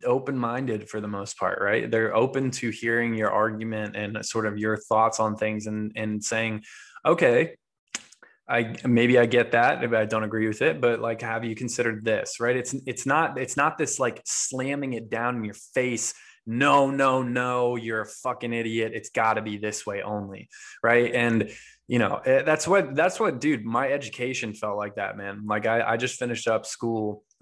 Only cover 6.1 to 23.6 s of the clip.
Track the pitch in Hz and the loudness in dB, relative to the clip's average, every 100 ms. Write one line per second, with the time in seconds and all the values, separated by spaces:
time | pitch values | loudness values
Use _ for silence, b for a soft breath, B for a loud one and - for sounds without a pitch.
6.1 | 107 - 113 113 107 B B B B 147 | -4 -2 -2 -2 -4 B B B B 0
7.1 | 170 139 120 160 - _ _ _ - b | 4 6 6 2 -4 _ _ _ -14 b
8.1 | b b b - 120 113 120 127 117 120 | b b b -2 -2 -2 -4 2 6 8
9.1 | 123 117 120 120 117 123 147 120 113 107 | 8 6 4 4 4 4 2 2 2 2
10.1 | 110 107 110 110 104 147 - 120 113 117 | 0 -2 0 0 2 0 2 2 2 -2
11.1 | 113 120 113 117 110 123 120 117 107 113 | -6 -6 -6 -6 -6 -6 -2 -2 -2 -2
12.1 | 104 98 - 120 127 123 135 - 117 135 | -2 -2 -2 0 0 -2 -8 -8 -6 0
13.1 | 147 160 127 127 - 151 160 143 - 123 | 2 2 -2 -4 0 0 0 -4 0 -2
14.1 | - - - - 131 135 143 135 117 113 | -2 -6 -4 -4 -4 -4 -4 -4 -6 -4
15.1 | 113 120 120 107 98 - 135 127 113 - | -2 -2 -2 -6 -8 -4 -2 0 -2 -4
16.1 | B B B - 117 143 143 135 139 135 | B B B -6 0 4 6 4 4 2
17.1 | 131 123 123 123 123 123 120 113 110 104 | 2 0 -2 0 0 0 0 -4 -4 -6
18.1 | - 127 127 120 117 113 113 110 113 - | -6 -6 -4 -4 -2 -2 0 -2 -4 -4
19.1 | 123 113 107 110 104 107 104 - 101 101 | 0 2 2 -2 -4 -4 -6 -6 -6 -6
20.1 | 104 98 98 - B B B 117 120 120 | -6 -8 -12 -18 B B B 4 4 4
21.1 | 120 120 113 101 B B B - 120 101 | 2 2 2 0 B B B -2 0 2
22.1 | 98 131 131 156 156 165 196 147 135 180 | 0 4 4 4 2 4 4 4 2 2
23.1 | - 214 127 147 135 | 2 -2 0 0 0